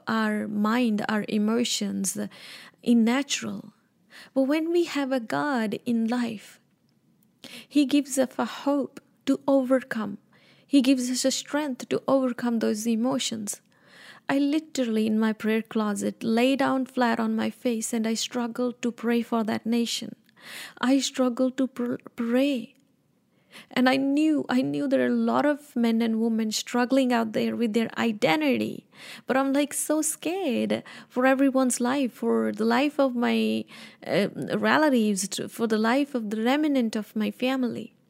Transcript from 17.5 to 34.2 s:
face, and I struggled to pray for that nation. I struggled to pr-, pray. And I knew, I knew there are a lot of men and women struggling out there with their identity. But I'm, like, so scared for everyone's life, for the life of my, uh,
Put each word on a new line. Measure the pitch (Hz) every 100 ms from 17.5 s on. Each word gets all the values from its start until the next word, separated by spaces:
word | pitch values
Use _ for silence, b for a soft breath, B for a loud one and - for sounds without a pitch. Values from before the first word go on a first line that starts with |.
face, | - 254 220 -
and | 233 220
I |
struggled | 226 - 247 233 226 247 233
to | 240
pray | - 233 240
for | 233 233
that | 214 226 220
nation. | 233 226 - - - _ _ B B B B
I | 247 269
struggled | 254 - 254 240 262 262
to | 254
pr-, | - 240 262 - -
pray. | 233 247 285 247 226 _ _ _ _ _ _ B B B B
And | - 254
I | 269
knew, | 277 285 311 294 -
I | 247
knew | 277 285 285
there | 262
are | 247
a |
lot | 240 233 247 285
of | 285 - 240
men | 233 226
and | 233 220
women | 226 220 220
struggling | - - 240 247 269 254
out | 233 220
there | 220 226
with | 220 233
their | 226 226 -
identity. | 233 208 294 311 294 233 - - - B B B -
But | 262
I'm, | 269
like, | 277 285
so | - - 311
scared | 302 - 311 381 320 220 214 226 - B B
for | 254
everyone's | 262 269 277 254 254 -
life, | 240 285 240
for | - 233 226 220
the | 208
life | 226 240 294 294
of | 269
my, | 240 240 226 220 220 - B B B
uh, | - 160